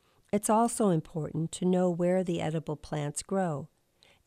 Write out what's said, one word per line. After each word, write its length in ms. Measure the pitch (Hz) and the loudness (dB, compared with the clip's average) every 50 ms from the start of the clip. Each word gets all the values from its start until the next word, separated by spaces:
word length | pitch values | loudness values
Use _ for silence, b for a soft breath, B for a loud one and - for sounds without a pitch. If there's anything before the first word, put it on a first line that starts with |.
| b b b b b b | b b b b b b
It's 180 | - 202 - - | -2 -2 2 4
also 400 | 214 220 233 233 - - 220 196 | 4 4 4 2 2 2 2 4
important 600 | 175 160 - - - 160 147 - - 156 160 165 - | 4 2 0 -2 -8 -8 -6 -4 -4 -4 -4 -4 -4
to 120 | - 180 | -2 2
know 240 | 180 180 180 185 180 | 2 4 4 4 2
where 340 | 170 165 175 175 180 185 185 | 0 0 0 2 2 2 0
the 160 | 185 170 165 | -2 -2 -2
edible 360 | 160 156 156 160 151 - 151 | -2 -2 -4 -4 -4 -6 -8
plants 480 | - - - - 151 147 147 147 - - | -8 -8 -8 -6 -4 -4 -6 -6 -8 -8
grow 460 | - 190 190 190 170 151 139 165 - _ _ _ b b b b b b b b | -4 -2 -2 -2 -2 -4 -6 -8 -12 _ _ _ b b b b b b b b